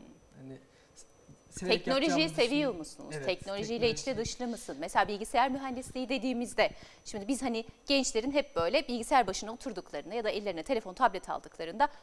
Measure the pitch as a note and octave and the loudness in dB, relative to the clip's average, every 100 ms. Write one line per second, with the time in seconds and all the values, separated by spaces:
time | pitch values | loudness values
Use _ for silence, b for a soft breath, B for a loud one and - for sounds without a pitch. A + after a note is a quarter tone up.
0 | - - - C#3+ C3 C3 - b b b | -14 -20 -20 -18 -16 -16 -18 b b b
1 | - - - - - - F#3 - - C4 | -20 -20 -20 -20 -16 -6 0 2 2 2
2 | D#4+ - D4 - A#3+ D4 C#4+ F#3 D3+ - | 4 4 2 2 2 4 0 -2 -8 -12
3 | - D#3 C#3+ F#3 G3 G3+ G#3+ A#3 A#3 A#3 | -10 -6 -2 -2 -4 -6 -4 2 2 2
4 | - A3+ A#3 - B3 A3+ - C#3+ E3+ A#3+ | -2 -2 -4 -4 -4 -6 -8 -8 0 4
5 | G3 G3+ G#3+ A#3+ C4 C4+ C4+ B3 B3+ B3+ | 4 2 0 4 4 2 -4 -6 -6 -6
6 | B3+ C4 B3+ A#3+ A#3+ - G3 - B B | -2 0 0 -2 -2 2 2 2 B B
7 | - G#3+ G3 B3+ C4+ A3+ A3+ B - C#4 | -10 -8 -2 -2 0 -2 -4 B 2 2
8 | B3+ A3+ A3 C#4+ C#4 - E3+ B3+ D#4 A#3+ | 4 0 0 0 0 0 2 2 0 -4
9 | A3+ C#4 G3 F#3+ G#3 A#3+ C4+ F#3 - D3 | 4 4 4 0 -6 -8 -8 -8 -8 -8
10 | D3 A3+ A3 F3+ G#3 E3 D#3+ B3 G3 F3+ | -6 -2 0 0 -2 -4 0 -2 -2 2
11 | A#3 F#3+ - D#3 - - D#3+ G#3+ C#4+ B | 2 2 -6 -8 -8 -10 -6 2 0 B